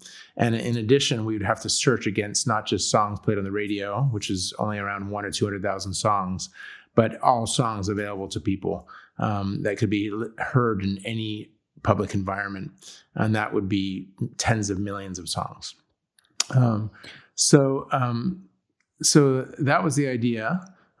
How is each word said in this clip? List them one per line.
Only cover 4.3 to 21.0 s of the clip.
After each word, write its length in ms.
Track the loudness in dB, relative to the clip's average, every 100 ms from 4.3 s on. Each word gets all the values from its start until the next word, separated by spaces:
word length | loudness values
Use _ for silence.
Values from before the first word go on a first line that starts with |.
| -4 -4 -4
only 180 | -2 -2
around 320 | -4 -4 -4
one 160 | -6 -4
or 60 |
two 120 | -2
hundred 200 | -2 0
thousand 320 | -2 -2 -4 -2
songs, 540 | 2 2 0 -4 -8 -14 -18 -20 0
but 260 | 2 2 2
all 240 | 2 4 2
songs 440 | 0 0 -2 -2
available 400 | -2 -4 -6 -8
to 100 | -4
people, 480 | -2 -2 -2 -6 -8 -20 -18 -4
um, 440 | -2 0 -2 -2
that 140 | -2 0
could 120 | 0
be 220 | 0 -2
li-, 180 | -4 -8 -8
heard 480 | 0 2 2 2 -2
in 140 | -4
any 480 | -4 -4 -4 -6 -10 _ _ -2
public 300 | 2 2 2
environment. 580 | -2 -2 -4 -6 -8 -12 -14 -20 -20 _ -2
And 200 | 0 0
that 180 | 0
would 140 | -2 0
be 400 | 0 -2 -4 -10 -8 -8 -4
tens 320 | 0 0 0
of 100 | -2
millions 400 | -4 -6 -8 -10
of 80 | -8
songs. 480 | -6 -6 -10 -16 -16 _ _ _ _ _ -6 2 4
Um, 360 | 4 2 -4 -10 -20 -20 -12
so, 560 | -2 8 8 8 0 -2
um, 540 | 0 0 0 -2 -4 -10 _ _ _ _ -2
so 400 | 4 6 6 4 -2 -2
that 260 | 2 2
was 140 | 2 0
the 100 | 0
idea. 580 | 0 0 0 0 -2 -4 -20 _ _